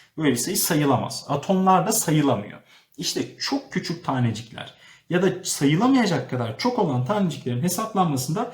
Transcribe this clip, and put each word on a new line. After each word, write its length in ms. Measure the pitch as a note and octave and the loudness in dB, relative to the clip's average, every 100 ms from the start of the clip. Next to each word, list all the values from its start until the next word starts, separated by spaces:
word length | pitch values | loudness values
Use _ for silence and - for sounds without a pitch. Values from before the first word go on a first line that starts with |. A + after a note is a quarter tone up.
| _ - | _ -2
Böyle 140 | D3+ | 0
bir 60 | A#2+ | 0
sayı 200 | - G3 | 0 -2
sayılamaz. 680 | - D#3 C#3+ B2 - - - | 0 2 2 2 0 -8 -4
Atomlar 580 | C#3+ - F#3 F#3 F#3 E3+ | -4 0 2 4 4 4
da 60 | |
sayılamıyor. 680 | - - D3+ C#3+ G#2+ F2+ D#2+ _ - _ - | 0 2 4 4 2 -4 -14 _ -20 _ -10
İşte 400 | F3+ E3+ - - | -6 -4 -6 -6
çok 340 | - C#4 - | -4 -4 -4
küçük 320 | - - E3 | -6 -6 -6
tanecikler 680 | - C3 A#2 G2+ - - - - - - - | -4 0 0 -2 -8 -14 -16 -18 -20 -18 -2
ya 120 | F3 | 2
da 60 | F#3+ - | 2 0
sayılamayacak 840 | - - C#3+ D#3 B3+ C4+ G#3 C#3+ - | -6 0 2 4 4 4 4 0 -2
kadar 280 | B2+ A2 - | -4 -4 -2
çok 200 | B3 A#3+ | -2 0
olan 260 | F3 B2+ | 0 0
taneciklerin 580 | B2+ G#3 F#3 - C3 A#2+ | 0 0 0 -2 -4 -2
hesaplanmasında 880 | F3 - - F#3+ F3 C3 B2+ F3+ C4 | -2 -2 -2 0 0 0 -2 -2 -4